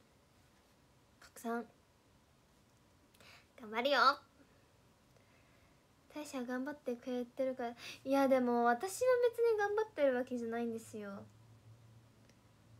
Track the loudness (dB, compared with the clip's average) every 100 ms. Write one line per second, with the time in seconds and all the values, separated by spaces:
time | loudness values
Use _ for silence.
0 | _ _ _ _ _ _ _ _ _ _
1 | _ _ -20 -12 -6 -6 -8 _ _ _
2 | _ _ _ _ _ _ _ _ _ _
3 | _ -20 -20 -20 _ -18 -8 -2 2 4
4 | 4 4 -4 _ -20 _ _ _ _ _
5 | _ _ _ _ _ _ _ _ _ _
6 | _ -14 -10 -8 -6 -6 -6 -8 -8 -8
7 | -6 -6 -6 -4 -4 -4 -8 -10 -16 -10
8 | 0 2 4 4 4 2 2 2 -2 -2
9 | 2 4 4 2 2 2 2 0 -2 2
10 | 2 2 -2 -4 -4 -4 -4 -6 -10 -14
11 | -12 -14 -16 -20 -20 -20 -20 -20 -20 -20
12 | -20 -20 -20 -20 _ _ -20